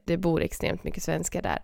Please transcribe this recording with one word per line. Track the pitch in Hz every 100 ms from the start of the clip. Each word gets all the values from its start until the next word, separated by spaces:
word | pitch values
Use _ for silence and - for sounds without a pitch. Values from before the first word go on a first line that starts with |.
| -
det | 170
bor | 175 160
extremt | - - - -
mycket | - -
svenskar | - 165 175 -
där. | - -